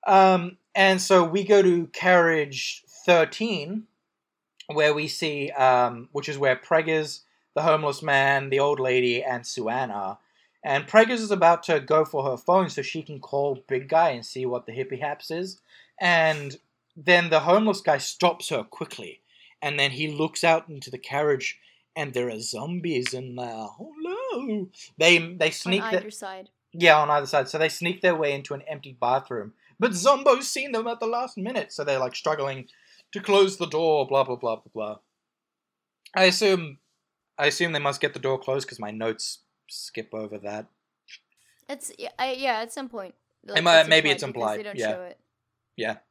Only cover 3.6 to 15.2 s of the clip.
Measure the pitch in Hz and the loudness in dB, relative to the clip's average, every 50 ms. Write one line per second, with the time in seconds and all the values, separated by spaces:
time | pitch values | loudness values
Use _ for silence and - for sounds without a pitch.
3.6 | 143 160 196 220 220 _ _ _ _ _ _ _ _ _ _ _ _ _ _ _ | -6 -6 -8 -10 -10 _ _ _ _ _ _ _ _ _ _ _ _ _ _ _
4.6 | - _ 151 151 151 151 151 151 156 151 - - - 156 147 147 139 147 147 139 | -16 _ 0 2 2 2 2 2 -2 -6 -6 -4 -4 -4 -4 -4 -6 -6 0 4
5.6 | 131 131 127 123 123 120 120 117 123 - _ 143 139 156 147 139 139 135 127 127 | 4 6 6 6 4 2 0 -6 -16 -10 _ -8 -6 -6 -4 0 2 0 0 0
6.6 | - - 170 160 156 160 160 156 151 147 - - _ _ _ _ _ _ _ 147 | 0 0 2 2 2 2 0 0 -2 -4 -8 -16 _ _ _ _ _ _ _ 0
7.6 | 151 160 156 156 151 147 139 - 156 156 143 139 135 139 139 139 135 139 135 135 | 2 2 2 2 2 -2 -4 -4 -2 2 2 4 4 4 2 0 0 0 0 2
8.6 | 139 143 147 135 131 131 127 127 123 123 120 120 127 131 127 120 120 - - - | 2 2 0 0 0 0 2 2 2 2 0 -2 -2 -4 -6 -6 -8 -10 -10 -6
9.6 | 113 110 117 127 131 120 101 101 98 95 101 _ _ _ _ _ _ _ _ _ | -6 -4 -4 -4 -4 -4 -6 -6 -6 -8 -8 _ _ _ _ _ _ _ _ _
10.6 | - 143 139 139 139 - - 214 226 226 254 233 220 208 202 185 170 170 170 170 | -6 -2 -2 -2 -2 4 4 4 6 6 2 -4 -2 -2 0 4 4 4 4 4
11.6 | - - 170 147 135 131 151 156 156 151 - 147 135 139 127 120 - - 175 190 | 0 -2 -2 -2 0 2 2 2 2 0 -2 -4 -4 -4 -6 -6 -2 2 2 2
12.6 | 190 180 - - 135 - - 160 156 - 151 135 - - - 139 143 143 135 131 | 2 0 -4 -8 -8 -8 -8 -10 -12 -12 -16 -18 -14 -6 -4 -2 -2 -2 -4 -6
13.6 | - _ - - 143 135 160 160 170 165 135 120 113 - - 131 127 123 123 120 | -6 _ -6 -6 -4 0 2 2 2 2 0 -4 -10 -14 -10 -8 -6 -6 -6 -6
14.6 | - - 113 123 131 - 131 120 147 147 147 - | -8 -10 -10 -10 -8 -8 -8 -8 -8 -8 -8 -10